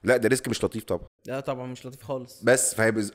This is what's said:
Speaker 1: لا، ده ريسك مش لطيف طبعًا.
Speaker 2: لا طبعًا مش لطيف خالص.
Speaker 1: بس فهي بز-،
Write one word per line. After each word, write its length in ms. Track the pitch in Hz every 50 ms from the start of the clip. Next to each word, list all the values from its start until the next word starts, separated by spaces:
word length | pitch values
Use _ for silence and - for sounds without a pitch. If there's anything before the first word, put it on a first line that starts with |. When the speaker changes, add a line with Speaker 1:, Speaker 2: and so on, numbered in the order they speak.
| -
Speaker 1:
لا، 140 | 101 127 123
ده 120 | 110 110
ريسك 180 | 131 127 - 131
مش 160 | 113 - -
لطيف 200 | 95 - 113 -
طبعًا. 240 | - 95 87 - - _ _ _
Speaker 2:
لا 140 | - 123 135
طبعًا 280 | 135 - 139 127 127 127
مش 180 | 127 - -
لطيف 180 | 131 127 143 -
خالص. 400 | - 139 131 127 - - - -
Speaker 1:
بس 320 | 117 127 127 - - -
فهي 160 | - 113 110
بز-، 200 | 110 110 107 101 -